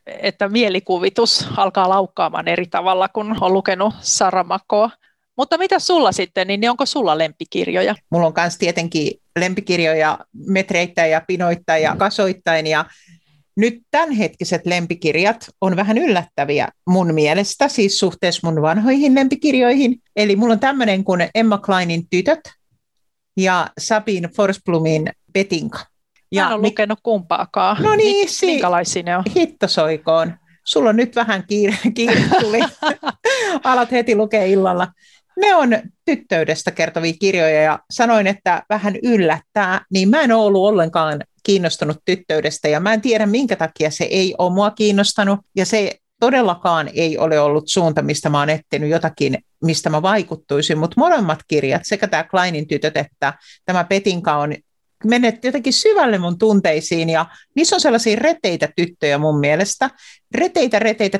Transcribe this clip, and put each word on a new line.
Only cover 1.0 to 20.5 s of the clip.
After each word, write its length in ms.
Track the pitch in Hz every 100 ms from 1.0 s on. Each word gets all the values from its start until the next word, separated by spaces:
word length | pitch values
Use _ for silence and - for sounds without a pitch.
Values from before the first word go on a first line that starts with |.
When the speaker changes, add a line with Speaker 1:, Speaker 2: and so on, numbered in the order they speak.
| 190 196 226 - - -
Speaker 1:
alkaa 320 | 196 196 185
laukkaamaan 600 | 190 185 - 165 - 165
eri 180 | 170 180
tavalla, 420 | 175 180 185 190
kun 280 | 220 214 220
on 120 | 185
lukenut 420 | 190 190 185 208 -
Saramagoa. 920 | - - 190 185 175 190 - 208 220 - _ _ _ -
Mutta 220 | 285 330
mitä 200 | 370 370
sulla 340 | - 349 226
sitten, 340 | - 175 196 185
niin, 140 | 202
niin 100 | 233
onko 160 | 247 277
sulla 320 | 302 190 156
lempikirjoja? 760 | 160 - 160 180 175 180 202 208 _
Speaker 2:
Mulla 160 | 165 165
on 60 |
kans 260 | 170 170 170
tietenkin 520 | 170 170 170 165 147 - _ 170
lempikirjoja 800 | 180 190 196 175 160 160 156 - - - 147
metreittäin 640 | 190 190 180 175 175 160
ja 100 | 156 165
pinoittain 560 | 180 175 175 - 160
ja 140 | 156 165
kasoittain, 720 | 196 202 190 185 - 160 156
ja 180 | 151 160 - _ _ _ _ _ -
nyt 260 | 233 233 _
tämänhetkiset 760 | 294 320 233 165 - 170 170 175
lempikirjat 840 | 175 170 170 160 147 196 226 - _
on 160 | 190 180
vähän 220 | 202 220
yllättäviä 680 | 339 185 160 - 143 147 - - -
mun 280 | 185 175
mielestä, 540 | 156 151 170 202 - 277
siis 300 | - 196 -
suhteessa 480 | 185 - 180 - 170
mun 120 | 160
vanhoihin 520 | 151 190 233 277 294
lempikirjoihin. 880 | 262 269 277 294 254 240 269 247 247 _ -
Eli 200 | 208 196
mulla 160 | 233